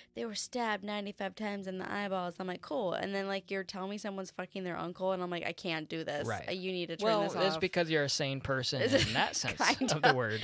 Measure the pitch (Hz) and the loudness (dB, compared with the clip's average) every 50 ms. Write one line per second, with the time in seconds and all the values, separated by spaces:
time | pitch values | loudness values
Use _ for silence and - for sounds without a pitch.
0 | - _ - - 233 226 208 - - - - 247 233 220 208 190 202 208 208 208 | -20 _ -8 -6 -6 -4 -2 -4 -4 -2 -2 -2 0 0 0 -2 -2 -4 -4 -4
1 | 202 202 - - 196 190 190 - 214 202 202 202 190 190 185 185 - - 208 202 | -4 -6 -6 -4 -6 -6 -4 -4 -4 -4 -4 -4 -4 -4 -4 -4 -4 -4 -2 -2
2 | 202 196 190 185 180 175 175 - 185 185 180 - - - 311 269 208 175 - - | -2 0 -2 -2 -2 -2 -4 -4 -4 -4 -4 -6 -6 -4 -2 0 0 0 0 0
3 | - 196 196 196 196 196 196 196 185 - 196 196 185 - - 190 190 196 208 208 | 0 -2 -2 -2 -2 -2 -2 -4 -4 -4 -4 -4 -4 -4 -6 -6 -6 -6 -6 -6
4 | - 208 196 190 185 185 - - 185 - - 190 185 180 165 170 165 175 180 - | -6 -6 -6 -6 -8 -8 -6 -8 -8 -6 -6 -4 -4 -4 -2 -2 -4 -4 -4 -2
5 | 185 190 190 180 180 175 175 170 - - 175 - - 180 160 160 156 - 170 160 | 0 0 2 0 0 -2 -2 -2 -2 -4 -4 -4 -4 -2 -2 -2 -4 -4 -6 -4
6 | 160 - 147 147 156 113 107 90 - - 180 190 180 190 185 180 170 160 165 160 | -4 -2 -2 -2 -2 -2 -2 -2 -2 -4 -4 -4 -2 -2 -2 -2 -2 -4 -2 0
7 | 202 220 220 208 196 175 - - 185 196 160 160 190 180 - 175 170 160 160 151 | 4 4 4 4 2 2 2 2 2 2 2 2 0 2 2 2 2 4 4 4
8 | 143 139 - - 147 135 135 135 - - 135 127 123 - 143 131 196 247 277 135 | 4 4 2 0 0 0 -2 -2 0 0 0 0 0 0 0 2 2 4 6 6
9 | 135 110 113 147 202 - - - - 117 - - 240 220 254 - 262 226 190 156 | 4 4 4 4 2 2 2 -2 -2 -2 0 2 4 4 4 4 2 0 2 6
10 | 143 - 135 127 117 107 107 110 | 6 6 6 6 4 2 0 -2